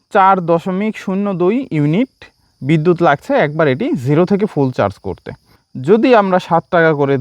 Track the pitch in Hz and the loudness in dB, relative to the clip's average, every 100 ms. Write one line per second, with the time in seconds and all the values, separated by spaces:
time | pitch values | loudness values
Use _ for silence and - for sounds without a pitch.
0 | _ 208 190 190 165 170 196 185 214 - | _ 2 4 2 0 -2 -2 -4 -4 -6
1 | - 190 202 175 175 240 269 156 147 170 | -6 -4 -4 -2 0 0 -4 -2 0 0
2 | 269 _ - _ _ _ 131 160 156 165 | -2 _ -20 _ _ _ -2 0 2 2
3 | 170 143 - 269 151 151 156 131 262 226 | 2 0 0 0 0 0 0 0 -2 -4
4 | 123 147 180 202 208 - 135 127 101 - | 0 0 2 0 -2 -2 -2 0 -4 -4
5 | 95 87 - - _ _ _ 131 131 214 | -10 -12 -14 -18 _ _ _ -10 0 2
6 | 262 233 196 180 - 170 - 175 165 143 | 4 2 2 -2 0 -2 0 0 2 2
7 | 139 139 | 0 0